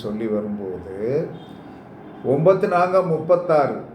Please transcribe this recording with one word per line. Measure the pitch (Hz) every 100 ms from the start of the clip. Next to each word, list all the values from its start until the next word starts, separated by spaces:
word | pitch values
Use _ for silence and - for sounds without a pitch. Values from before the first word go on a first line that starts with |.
| 110
சொல்லி | 107 113
வரும்போது, | 104 104 104 95 90 87 95 110 147 - - - - - - - - - -
ஒன்பத்து | 117 143 165 190 208
நாங்க | 175 180 185
முப்பத்தாறு, | 175 156 160 175 - 151 131 107 110